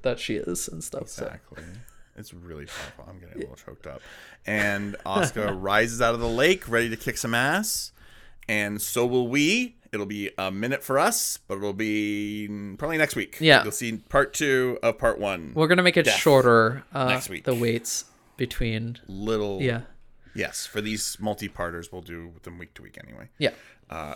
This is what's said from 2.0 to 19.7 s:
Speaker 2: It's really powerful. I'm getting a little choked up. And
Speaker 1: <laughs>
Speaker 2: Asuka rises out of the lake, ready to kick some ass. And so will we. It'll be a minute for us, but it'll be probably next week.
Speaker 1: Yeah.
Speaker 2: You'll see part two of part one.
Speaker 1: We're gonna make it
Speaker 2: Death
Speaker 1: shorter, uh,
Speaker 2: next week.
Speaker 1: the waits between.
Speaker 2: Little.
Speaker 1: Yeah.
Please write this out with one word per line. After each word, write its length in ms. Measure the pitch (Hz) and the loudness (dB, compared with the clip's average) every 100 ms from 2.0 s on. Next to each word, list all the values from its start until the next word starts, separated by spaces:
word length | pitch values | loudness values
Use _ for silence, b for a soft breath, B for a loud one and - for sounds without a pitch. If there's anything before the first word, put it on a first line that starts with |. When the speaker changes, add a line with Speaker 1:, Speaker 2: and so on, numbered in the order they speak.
| - - | -20 -20
Speaker 2:
It's 160 | 104 | -20
really 320 | 92 87 78 71 | -18 -16 -14 -14
powerful. 400 | - 71 - - | -12 -14 -14 -18
I'm 120 | 92 | -18
getting 160 | 87 - | -16 -12
a 20 | |
little 140 | 65 64 | -12 -14
choked 300 | - - - | -20 -18 -16
up. 160 | 67 B B B B - | -16 B B B B -4
And 500 | 107 104 101 104 101 | 0 0 0 -4 -8
Speaker 1:
<laughs> 40 | - | -2
Speaker 2:
Asuka 500 | 98 160 113 107 95 | 0 0 0 -4 -2
rises 400 | 95 104 117 117 | 0 2 2 2
out 140 | 117 117 | 2 2
of 40 | |
the 80 | 117 | 0
lake, 400 | 117 151 190 - | 2 4 4 2
ready 220 | 117 120 | 0 0
to 80 | 113 | -2
kick 180 | - - | -6 -6
some 180 | - 117 | -2 0
ass. 560 | 135 170 214 - - - b b b b - | 2 0 -2 -4 -6 -14 b b b b -2
And 340 | 107 104 104 | 0 0 -2
so 240 | - 123 120 | -4 0 2
will 220 | 127 120 | 2 2
we. 480 | 139 147 226 247 - - | 2 4 2 -2 -8 -10
It'll 140 | 107 101 | -8 -6
be 240 | 104 98 - | -6 -6 -4
a 140 | 95 | -4
minute 320 | 95 117 135 | -2 -4 -4
for 160 | - 135 | 0 2
us, 380 | 185 220 - - - | 2 2 -2 -6 -8
but 100 | 98 | -6
it'll 160 | 104 | -6
be 760 | 98 110 107 104 104 104 107 104 104 101 98 | -4 -2 0 0 -2 -4 -6 -8 -10 -10 -8
probably 200 | 147 160 | -4 0
next 180 | 151 - | 0 0
week. 220 | - - | -6 2
Speaker 1:
Yeah. 240 | 160 135 | 8 8
Speaker 2:
You'll 80 | 104 | 6
see 260 | - 120 110 | -2 -4 -6
part 360 | - 143 135 - | 0 2 2 0
two 420 | 151 131 127 123 | 2 2 2 0
of 140 | 117 113 | 0 2
part 180 | 120 - | 0 0
one. 320 | 101 92 78 - | -2 -4 -4 2
Speaker 1:
We're 120 | 156 | 4
gonna 140 | 180 | 6
make 140 | 180 170 | 6 6
it 60 | |
Speaker 2:
Death 120 | 170 98 | 6 6
Speaker 1:
shorter, 640 | - 135 123 117 110 135 - | 8 8 10 8 6 2 -6
uh, 120 | 139 127 | -2 0
Speaker 2:
next 200 | 123 127 | 0 -2
week. 140 | 87 - | -6 -2
Speaker 1:
the 100 | 120 | 0
waits 500 | 117 117 - - - _ _ - | 0 0 -2 -6 -8 _ _ -6
between. 640 | 123 - 120 110 117 120 - | -6 -2 -2 -2 -4 -10 -12
Speaker 2:
Little. 540 | 95 104 110 104 98 | -6 -2 0 -2 -2
Speaker 1:
Yeah. 180 | 131 | -2